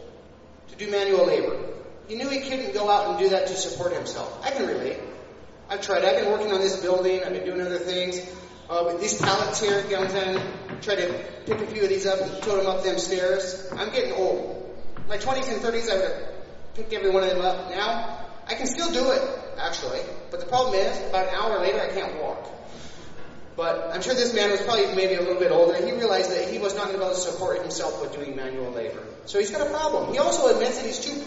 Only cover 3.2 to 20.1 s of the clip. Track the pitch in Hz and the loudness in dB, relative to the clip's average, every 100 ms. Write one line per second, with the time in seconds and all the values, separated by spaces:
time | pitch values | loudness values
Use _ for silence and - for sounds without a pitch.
3.2 | 190 190 - 180 170 - 180 - - - | 4 4 2 -2 -4 -2 -2 -2 -4 -6
4.2 | - - 269 269 180 - - - - - | -8 -6 -4 -2 -2 -2 -4 -6 -10 -14
5.2 | - - - - - 196 - 180 190 226 | -16 -18 -18 -16 -8 -6 0 2 4 4
6.2 | 208 208 208 190 190 190 175 185 185 185 | 4 2 2 2 2 0 2 2 4 2
7.2 | 175 156 180 175 180 175 180 180 180 180 | 0 -4 -4 -2 -2 -2 -2 -2 -2 -4
8.2 | - - - - - 170 170 170 214 208 | -8 -14 -16 -16 -4 0 0 0 -2 0
9.2 | 196 196 208 - 208 202 202 190 185 196 | 2 2 0 0 2 2 2 0 0 0
10.2 | 190 190 - - - - - 190 175 - | 0 -2 -4 -8 -10 -6 -2 0 0 -2
11.2 | - - - 214 202 214 190 190 196 190 | -8 -8 -4 -4 -2 2 4 4 2 0
12.2 | 190 190 220 196 190 185 190 170 - 185 | 0 -4 0 2 2 2 2 0 0 2
13.2 | 180 185 - - 180 - 214 254 - - | 2 2 0 -6 -6 -6 -2 0 0 2
14.2 | 180 - - - - - - - - 202 | 2 2 -2 -8 -10 -4 -2 2 2 2
15.2 | 262 262 - 208 233 233 226 190 185 - | 2 0 0 -2 0 0 2 2 0 -2
16.2 | - - - - - - - 214 190 185 | -4 -6 -10 -10 -6 -2 -2 0 4 4
17.2 | 185 180 185 - - 185 214 233 - - | 4 2 2 0 -2 -2 0 0 -2 -6
18.2 | - - - 226 254 - 339 247 269 - | -8 -8 -6 -4 -2 0 0 2 4 4
19.2 | - - - - 135 - 127 131 135 | 2 -4 -8 -4 -4 -4 -4 -6 -6